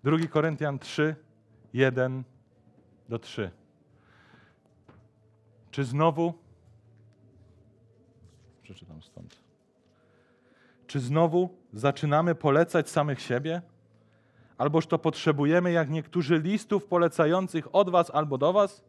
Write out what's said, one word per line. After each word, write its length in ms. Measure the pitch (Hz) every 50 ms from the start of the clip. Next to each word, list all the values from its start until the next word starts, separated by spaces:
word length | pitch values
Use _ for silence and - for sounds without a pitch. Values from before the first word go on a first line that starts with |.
| -
Drugi 240 | 139 156 165 165 156
Koryntian 520 | - 156 151 160 156 135 156 147 139 131
trzy, 360 | - - - - 151 156 156 - - _ _ _ _ _ _ _ _ - -
jeden 500 | 120 135 135 127 127 127 127 127 131 123 _ _ _ _ _ _ _ _ _ _ _ _ _ _ _ _ -
do 100 | 113 117
trzy. 320 | - - - - 107 90 - _ _ _ _ _ _ _ _ _ _ _ _ _ _ _ - - _ _ _ _ _ _ _ _ _ _ - - _ _ _ _ _ _ _ _ _ _ _ _ _ _
Czy 120 | - - 139
znowu, 500 | 120 123 143 156 165 151 156 170 170 170 - _ _ - _ _ _ - _ _ _ _ _ _ _ _ _ _ _ _ - - _ _ _ _ _ _ _ _ _ _ _ _ _ _ _ _ - _ _ _ _ _ _
przeczytam 400 | _ - 92 - - - 80 78
stąd. 420 | - _ _ - - - - _ _ _ _ _ _ _ _ _ _ _ _ _ _ _ _ _ _ _ _ _ _ _ _ _ _ _ _ _ _ -
Czy 120 | - 147
znowu 580 | 123 120 139 160 170 165 156 180 185 180 - _ _ _ -
zaczynamy 600 | 104 113 139 139 - - 147 143 151 165 175 165
polecać 540 | 160 - 151 135 151 170 165 - 175 147 -
samych 320 | - 160 147 151 139 -
siebie? 400 | - - 127 123 139 160 160 175 175 - _ _ _ _ _ _ _ _ _ _ _ _ _ _ _ _ _ _
Alboż 300 | 123 147 147 165 156 -
to 120 | - 160
potrzebujemy, 720 | - 165 156 - - 160 151 143 143 143 160 175 175 180
jak 180 | 170 170 160 131
niektórzy, 500 | 151 160 147 - - 175 160 131 170 160
listów 460 | 156 175 208 208 - - 214 196 -
polecających 920 | - 180 175 170 165 - - 165 151 165 185 190 175 - 165 143 - -
od 140 | 190 202 180
was 220 | 175 180 170 -
albo 260 | - 147 156 147 139 127
do 160 | 139 156 185
was? 300 | 208 202 196 - - _